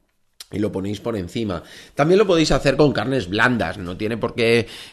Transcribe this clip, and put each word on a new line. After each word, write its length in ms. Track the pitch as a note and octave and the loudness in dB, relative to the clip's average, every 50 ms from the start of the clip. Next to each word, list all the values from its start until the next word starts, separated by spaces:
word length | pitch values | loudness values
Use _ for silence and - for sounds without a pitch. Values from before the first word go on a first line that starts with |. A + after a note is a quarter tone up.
| _ _ _ _ _ _ _ _ - - - | _ _ _ _ _ _ _ _ -18 -10 -6
y 60 | G2+ | -4
lo 100 | G#2 G2 | -4 -2
ponéis 300 | E2+ F#2+ F#2+ G2+ G#2 G2 | -4 -4 -6 -6 -8 -6
por 160 | - A#2+ A2+ | -6 -6 -6
encima. 480 | G2+ F2 E2+ - A#2 A2+ G2+ F2 D#2+ - - - - - - _ | -6 -8 -6 -6 -6 -4 -4 -4 -6 -8 -12 -20 -20 -20 -12 _
También 220 | - D3 D#3+ F#3+ | -2 2 4 4
lo 100 | G3 A3 | 4 4
podéis 240 | F#3+ F3 E3 D#3 - | 4 4 2 4 2
hacer 240 | D#3 C3 - C#3 - | 2 2 2 2 4
con 160 | - D3+ C#3+ | 4 4 4
carnes 380 | A2 - G#2+ B2+ C3+ B2+ G2 F2+ | 4 0 -2 -2 -2 -2 -2 -2
blandas, 480 | F#2+ G#2+ A#2 B2 B2 G#2+ F2 D#2+ - | 0 2 2 2 2 0 -2 -4 -4
no 180 | G#2 F2+ E2+ F#2 | -6 -8 -10 -6
tiene 220 | G2 G#2+ G#2 A#2 | -6 -4 -4 -4
por 180 | G#2+ A#2+ A2+ - | -4 -4 -4 -2
qué 320 | A#2+ A2+ A2+ A#2 A#2 A2 - - - - - | 0 2 2 2 2 2 -2 -8 -16 -18 -18